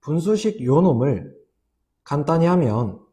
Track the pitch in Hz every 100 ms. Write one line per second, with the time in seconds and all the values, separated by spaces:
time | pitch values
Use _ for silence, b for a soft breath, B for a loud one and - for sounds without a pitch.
0 | - 160 175 214 214 208 123 143 185 120
1 | 135 104 - - _ _ _ _ _ _
2 | - 143 147 165 170 180 139 107 117 95
3 | _